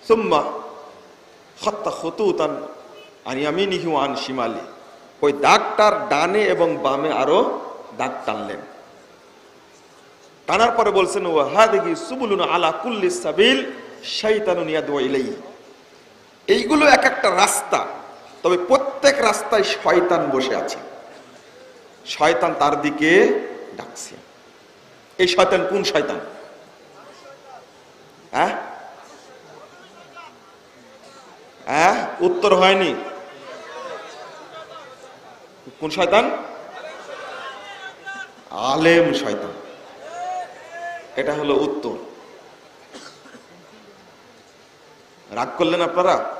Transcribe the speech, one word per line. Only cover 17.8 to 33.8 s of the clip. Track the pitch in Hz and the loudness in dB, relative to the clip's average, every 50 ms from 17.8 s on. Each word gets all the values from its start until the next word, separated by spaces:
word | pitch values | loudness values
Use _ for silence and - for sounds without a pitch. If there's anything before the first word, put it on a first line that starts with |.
| 110 - - - - - - - - - - - - | -2 -2 -8 -12 -14 -18 -20 -20 -20 -20 -20 -4 0
তবে | 165 180 180 - - | 2 2 2 2 4
প্রত্যেক | 254 277 269 - - - - 277 277 - | 4 4 4 0 -6 2 4 4 4 4
রাস্তায় | 247 220 208 - - - - 214 196 | 2 2 2 0 -2 0 2 2 2
শয়তান | - - - - 165 165 180 165 - 180 165 - 143 | 0 -2 -2 0 2 4 4 4 4 2 0 0 0
বসে | 135 135 131 123 113 | 0 0 0 0 -2
আছে, | 92 - - - - - - - - - - - - - - - - - - - - - - - - - - - - - | -2 -4 -6 -8 -10 -12 -16 -18 -18 -20 -20 -20 -20 -20 -20 -20 -20 -20 -20 -20 -20 -20 -20 -20 -20 -20 -20 -20 -20 -12
শয়তান | - - - 151 156 170 170 185 170 156 - | -12 -4 2 4 4 4 4 2 0 0 2
তার | 143 147 143 143 147 | 2 2 2 2 0
দিকে | 147 143 - 147 160 170 196 233 254 - - - - - - - - - | -2 -2 2 4 6 6 8 6 6 4 0 -2 -6 -12 -14 -14 -16 -14
ডাকছে। | - - - - - - - - - - - - - - - - - - - - - - - - - - - - - | -14 -14 -14 -14 -16 -16 -16 -16 -20 -20 -20 -20 -20 -20 -20 -20 -20 -20 -20 -20 -20 -20 -20 -20 -20 -20 -20 0 2
এই | 185 180 | 2 2
শয়তান | - - 185 185 196 185 - - | 6 4 4 4 4 2 2 0
কোন | 190 202 185 | 0 0 -2
শয়তান? | - - 156 - - - - - - - - - - - - - - - - - - - - - - - - - - 554 - - 269 - - - - - - - - - - - - - - - - | 0 0 0 0 0 -4 -6 -8 -12 -14 -16 -18 -20 -20 -20 -20 -20 -20 -20 -20 -20 -20 -20 -20 -20 -20 -20 -20 -20 -20 -20 -20 -20 -20 -20 -20 -20 -20 -20 -20 -20 -20 -20 -20 -20 -20 -20 -20 -8
হ্যাঁ, | - 127 156 196 - - - - - - - - - - - - - - - - - - - - - - - - - - - - - - 349 - - 339 330 311 - - - - - - - - - 269 247 - - - - - - - - - - - - - - - - | -2 0 0 0 0 -4 -10 -12 -16 -18 -18 -20 -20 -20 -20 -20 -20 -20 -20 -20 -20 -20 -20 -20 -20 -20 -20 -20 -20 -20 -20 -20 -20 -20 -20 -20 -20 -20 -20 -20 -20 -20 -20 -20 -20 -20 -20 -20 -20 -20 -20 -20 -20 -20 -20 -20 -20 -20 -20 -20 -20 -20 -20 -20 -20 -18 -10
হ্যাঁ, | - 127 147 165 180 214 - 185 - - - | -4 0 4 4 4 4 2 -2 -6 -4 0
উত্তর | 175 180 175 - - 202 190 | 0 2 2 2 4 4 4
হয়নি। | 180 180 185 196 190 185 165 123 - - - - - - - - - - - - - - - - - | 6 6 6 6 4 2 0 -2 -4 -8 -10 -12 -14 -16 -18 -18 -18 -18 -18 -18 -16 -16 -16 -16 -14